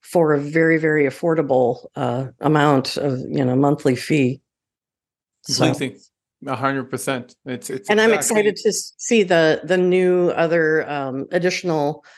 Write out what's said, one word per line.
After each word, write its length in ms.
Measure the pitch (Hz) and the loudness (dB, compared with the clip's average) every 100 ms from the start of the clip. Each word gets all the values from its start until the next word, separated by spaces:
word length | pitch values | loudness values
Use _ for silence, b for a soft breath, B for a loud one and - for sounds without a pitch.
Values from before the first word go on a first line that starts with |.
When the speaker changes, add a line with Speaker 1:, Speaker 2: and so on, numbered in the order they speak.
Speaker 1:
for 320 | - 180 156 | -4 0 2
a 60 | 147 | 0
very, 380 | 147 160 165 160 | 0 0 2 2
very 260 | 156 151 139 | 2 2 0
affordable, 800 | - 170 156 139 131 120 127 - - | 0 -2 0 2 2 2 -2 -8 -6
uh, 280 | 127 123 131 - | -4 -4 -6 -4
amount 560 | 143 151 147 135 131 - | 0 4 4 2 0 -4
of, 220 | 143 127 - | -4 -4 -4
you 140 | 147 | -2
know, 120 | 127 127 | 0 2
monthly 400 | 143 147 139 123 | 2 2 0 -2
fee. 460 | - 156 127 131 _ _ _ _ _ _ _ _ _ _ | -2 0 0 -2 _ _ _ _ _ _ _ _ _ _
So 220 | - - 131 | -6 -2 0
Speaker 2:
Completely. 340 | 120 131 - _ _ _ _ 135 | -2 -6 -10 _ _ _ _ -10
A 80 | 120 | -4
hundred 340 | 135 135 123 | -2 -4 -6
percent. 460 | 127 - 127 120 _ 139 | -8 -4 -6 -8 _ -12
It's, 240 | 123 - | -10 -10
it's 180 | 131 - | -8 0
Speaker 1:
And 140 | 214 | 2
I'm 120 | 226 | 4
Speaker 2:
exactly 340 | 202 - 214 208 | 2 0 0 0
Speaker 1:
excited 80 | - | 0
to 60 | 220 | -2
s-, 240 | 180 - - | -2 -8 -10
see 240 | - 233 | 0 2
the, 400 | 185 170 160 147 | 4 4 4 2
the 140 | 156 185 | 0 2
new 520 | 180 185 180 180 175 | 2 4 2 2 2
other, 600 | - 165 170 156 156 143 | 0 0 2 2 0 -2
um, 380 | 143 135 135 - | -6 -6 -8 -4
additional 720 | 180 175 180 180 156 143 151 b | -2 -2 -2 -2 -2 -2 -4 b